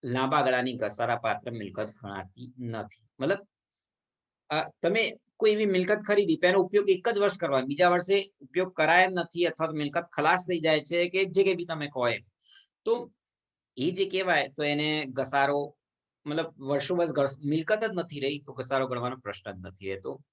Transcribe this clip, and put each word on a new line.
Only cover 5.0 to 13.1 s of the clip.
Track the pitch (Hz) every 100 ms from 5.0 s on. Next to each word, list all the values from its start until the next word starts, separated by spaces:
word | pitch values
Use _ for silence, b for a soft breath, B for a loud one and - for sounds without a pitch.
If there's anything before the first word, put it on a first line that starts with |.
| 208 - _ _
કોઈ | 214
એવી | 214 208
મિલકત | 185 185 214 -
ખરીદી, | 202 190 156
તેનો | 180 190
ઉપયોગ | 185 208 196
એક | 185 233
જ | 202
વર્ષ | 202 185
કરવાનો, | 160 135 127
બીજા | 143 180
વર્ષે | 175 175 196 - _
ઉપયોગ | - 180 185
કરાય | 180 156 175
એમ | 185
નથી, | 180 165 165 170
અથવા | 156 160
તો |
મિલકત | 156 147 170 170
ખલાસ | - 151 180 180
થઈ | 175
જાય | 156 156
છે | 151 170 175
કે | 185 190
જે | 160
કંઈ | 196 180
બી | 175
તમે | 160 143
કહો | 131 120
એમ, | 107 _ _ b b b _ -
તો | 240 240